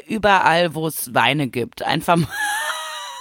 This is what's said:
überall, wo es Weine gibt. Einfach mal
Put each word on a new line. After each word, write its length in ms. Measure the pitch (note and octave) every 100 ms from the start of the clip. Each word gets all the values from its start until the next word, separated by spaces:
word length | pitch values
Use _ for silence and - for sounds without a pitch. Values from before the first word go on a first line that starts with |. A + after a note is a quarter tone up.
| -
überall, 680 | A3 G3+ F#3+ D3 E3 F3
wo 120 | D3+ D#3+
es 280 | - -
Weine 340 | B2 A#2+ D3 C3
gibt. 340 | B2 A2+ -
Einfach 340 | - D#3+ - E3+
mal 120 | D#3 G#5 G#5 G#5+ D5+ D#5 - D5+ A#5+ B5